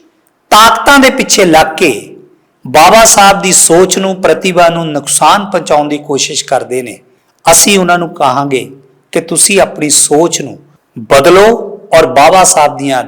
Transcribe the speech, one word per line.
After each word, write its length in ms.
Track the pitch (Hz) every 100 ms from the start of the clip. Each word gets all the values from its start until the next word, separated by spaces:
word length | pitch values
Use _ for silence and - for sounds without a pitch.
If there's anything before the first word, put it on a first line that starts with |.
| _ _ _ _ _
ਤਾਕਤਾਂ 460 | 214 226 240 - 277
ਦੇ 100 | 262
ਪਿੱਛੇ 360 | - 202 - 180
ਲੱਗ 300 | 156 156 160
ਕੇ 140 | 170 101 - - _ _ _ _ 127
ਬਾਬਾ 380 | 147 175 220 220
ਸਾਹਿਬ 360 | 208 196 196
ਦੀ 100 | 185
ਸੋਚ 460 | 175 - 170 185 190
ਨੂੰ, 160 | 190 185
ਪ੍ਰਤਿਭਾ 460 | 180 156 185 175 170
ਨੂੰ 180 | 170 165
ਨੁਕਸਾਨ 580 | 143 - - 156 202 196
ਪਹੁੰਚਾਉਣ 420 | 180 147 151 147
ਦੀ 100 | 147
ਕੋਸ਼ਿਸ਼ 460 | - 135 - 143 -
ਕਰਦੇ 360 | 127 117 127
ਨੇ, 160 | 123 95 _ _ _ _ -
ਅਸੀਂ 320 | 165 208 196
ਉਹਨਾਂ 180 | 175 175
ਨੂੰ 120 | 165
ਕਹਾਂਗੇ 600 | - 143 131 143 131 - - _ _ _
ਕਿ 80 | 175
ਤੁਸੀਂ 380 | 190 170 - 196
ਆਪਣੀ 280 | 165 - 151
ਸੋਚ 520 | 139 - 151 170 -
ਨੂੰ 160 | 131 101 _ _ _ 127 110
ਬਦਲੋ 380 | 139 165 185 214 233 - - -
ਔਰ 120 | 165 151
ਬਾਬਾ 360 | 127 156 185
ਸਾਹਿਬ 320 | 180 - 147 135
ਦੀਆਂ 260 | 139 131